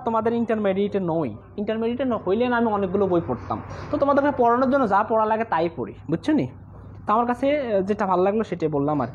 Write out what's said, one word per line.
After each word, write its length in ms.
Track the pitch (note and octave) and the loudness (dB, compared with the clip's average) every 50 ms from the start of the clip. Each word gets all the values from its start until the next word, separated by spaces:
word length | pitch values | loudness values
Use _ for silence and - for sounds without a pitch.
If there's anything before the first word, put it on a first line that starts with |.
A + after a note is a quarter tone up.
| B3+ | 0
তোমাদের 280 | A#3+ A3+ A3 A3 A#3 | -2 0 0 0 0
ইন্টারমিডিয়েটে 680 | A#3 A#3 A#3 G#3+ A3+ A3 G#3 G3 F#3+ G3 G3+ G3+ G3+ G3 | 0 0 0 0 0 0 0 0 0 0 0 0 0 -2
নই, 360 | F#3+ E3+ D#3+ E3 D#3 A#2 G#2 - - - - | -2 0 0 -2 -2 -4 -6 -10 -16 -12 -10
ইন্টারমিডিয়েটে 480 | - G#3 G#3 A3 A3 A3+ A3+ A#3+ B3 C4+ | -6 -4 -4 -2 -2 -2 -2 -2 -2 -2
ন-, 160 | B3+ A3+ F#3+ - | -2 -2 -2 -2
হইলে 220 | F#3 F#3+ A3+ B3 B3 | 0 0 2 2 2
না 80 | B3 | 2
আমি 160 | A#3 A#3 A3+ | 2 2 2
অনেকগুলো 340 | G#3 G3+ G3+ F3+ F3+ F#3 F#3+ | 0 0 0 0 2 2 2
বই 140 | F3+ F3 E3+ E3 | 2 2 0 0
পড়তাম। 340 | - B2 A2 - - A#2 G#2 - - - - - - | -2 -4 -6 -4 -6 -6 -6 -6 -10 -12 -12 -8 -4
তো 60 | - | -2
তোমাদেরকে 360 | D4 C#4 C#4 C#4 C#4 C#4 D4 C4+ | 2 2 4 4 4 4 2 2
পড়ানোর 340 | C4+ A#3+ A#3 A#3 B3 C4+ B3 | 4 4 4 4 4 4 2
জন্য 180 | C4+ C#4 C4 G3 | 2 2 2 4
যা 160 | G3 G3 G#3+ - | 2 2 2 2
পড়া 180 | A3+ A3 A3 | 2 2 2
লাগে 180 | G#3+ A3 A3 A3+ | 2 0 0 -2
তাই 240 | - F3 E3 E3+ E3+ E3+ | -2 0 0 0 0 -2
পড়ি, 180 | - A2+ G2 A#2+ - - - | -4 -8 -8 -10 -10 -6 -4
বুঝছো 220 | D#3+ E3 - - | -4 -2 0 2
নি? 160 | D#4 C4+ C3+ B2 - - - - - - - - - - - | 2 2 2 -2 -6 -12 -20 -20 -18 -18 -18 -18 -18 -8 -2
তো 80 | - G#3 | 0 2
আমার 120 | A3+ A#3+ | 2 2
কাছে, 340 | A#3+ A#3+ A#3+ C4+ C#4 D4 D4+ | 0 0 0 0 0 0 0
আহ, 220 | C4+ A#3 G#3 G3 | 0 0 0 0
যেটা 240 | F#3+ G3 G#3 G#3 G#3+ | 0 0 -2 0 0
ভালো 160 | F#3+ F#3 F3+ | 2 2 2
লাগলো 220 | F#3 G3+ G3+ A3+ G#3+ | 2 2 2 0 -2
সেটাই 240 | - F3+ E3+ D#3+ D3+ | -2 -2 -2 -2 0
বললাম 320 | D3+ C#3+ C#3 D3 D3+ C#3+ | 0 0 0 0 0 0
আর 60 | B2 A#2+ | -2 -4